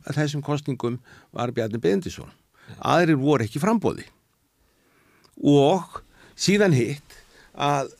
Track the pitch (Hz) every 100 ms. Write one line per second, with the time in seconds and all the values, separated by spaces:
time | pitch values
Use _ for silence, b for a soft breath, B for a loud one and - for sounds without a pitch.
0 | - 147 151 147 143 147 147 123 120 123
1 | B B B - 120 117 110 113 170 196
2 | 120 - - - _ B B B - 156
3 | 165 143 139 135 110 147 190 226 107 -
4 | - _ _ _ _ _ b b b b
5 | b b b - 143 143 143 185 160 -
6 | - b b - - 202 196 127 113 143
7 | - b b b b - 143 143 131